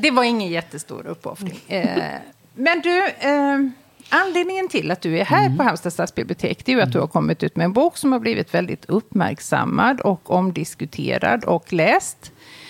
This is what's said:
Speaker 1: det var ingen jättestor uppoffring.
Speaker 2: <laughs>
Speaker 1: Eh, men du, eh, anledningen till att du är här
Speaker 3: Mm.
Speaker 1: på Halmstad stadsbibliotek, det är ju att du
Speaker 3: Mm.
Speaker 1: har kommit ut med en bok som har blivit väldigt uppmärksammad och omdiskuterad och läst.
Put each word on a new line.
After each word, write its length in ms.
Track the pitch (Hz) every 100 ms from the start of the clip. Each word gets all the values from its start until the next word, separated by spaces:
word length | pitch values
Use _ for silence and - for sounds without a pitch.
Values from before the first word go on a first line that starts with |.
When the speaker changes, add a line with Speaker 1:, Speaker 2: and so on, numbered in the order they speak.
Speaker 1:
det 100 | 302
var 120 | 254
ingen 260 | 240 233 185
jättestor 580 | 165 165 143 - - 156
uppoffring. 520 | 165 - 170 190 160
Speaker 2:
<laughs> 40 | -
Speaker 1:
Eh, 460 | 185 170 87 156 139 - - _
men 280 | - 294 339
du, 260 | 339 359 392
eh, 520 | - 269 285 285 277 269 - _ _ -
anledningen 580 | 302 381 349 359 381 370
till 240 | 233 156
att 100 | 180
du 160 | 170 160
är 60 | 196
här 200 | 330 392
Speaker 3:
Mm. 120 | 135
Speaker 1:
på 60 |
Halmstad 300 | 254 165 175
stadsbibliotek, 720 | - 170 - - - - - -
det 60 |
är 40 | 254
ju 60 |
att 100 | 131
du 60 | 123
Speaker 3:
Mm. 40 |
Speaker 1:
har 60 | 139
kommit 360 | 175 151 165
ut 120 | 151 -
med 100 | 170
en 80 |
bok 240 | 214 330 -
som 140 | 285
har 80 | 254
blivit 340 | 226 220 -
väldigt 320 | 175 175 - -
uppmärksammad 1160 | 196 - 208 104 - - 147 - - 233 277
och 300 | - 180 -
omdiskuterad 1120 | 180 185 170 160 - 151 - 127 127 175 233
och 300 | - 170 -
läst. 580 | 175 165 349 - - - - - -